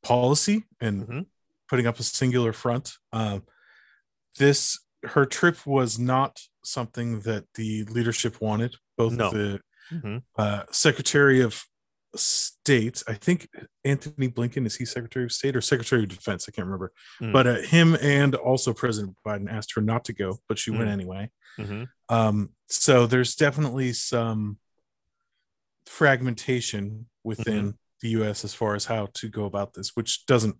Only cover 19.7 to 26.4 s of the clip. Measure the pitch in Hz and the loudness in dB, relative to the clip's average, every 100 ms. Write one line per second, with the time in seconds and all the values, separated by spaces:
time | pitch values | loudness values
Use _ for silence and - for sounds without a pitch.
19.7 | - 107 113 - 113 98 95 - 107 - | -2 0 0 -2 -4 -4 -6 -6 -6 -4
20.7 | 117 113 101 92 92 107 - _ - 104 | -2 -2 -2 -6 -8 -12 -14 _ -12 -10
21.7 | 104 123 _ - 117 110 104 98 _ - | -10 -12 _ -2 2 4 2 -2 _ -6
22.7 | - - 131 120 127 123 - 147 135 147 | 0 4 6 6 4 2 2 2 2 -2
23.7 | 127 131 117 - 123 117 110 107 104 _ | -2 -2 -4 -2 -2 0 -2 -4 -8 _
24.7 | _ _ _ _ _ _ _ _ _ _ | _ _ _ _ _ _ _ _ _ _
25.7 | _ - - 151 131 127 113 | _ -18 2 4 4 0 -4